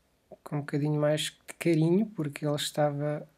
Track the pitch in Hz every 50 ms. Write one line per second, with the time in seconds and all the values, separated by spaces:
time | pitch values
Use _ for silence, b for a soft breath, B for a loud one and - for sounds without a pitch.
0 | _ _ _ _ _ - - _ - - 170 147 139 - 156 143 147 151 151 147
1 | 151 147 151 151 - - - _ _ - - - - 175 170 160 160 170 175 202
2 | 220 214 - - 156 143 143 - 151 147 147 147 - - - 151 147 147 143 143
3 | 147 147 147 151 - - _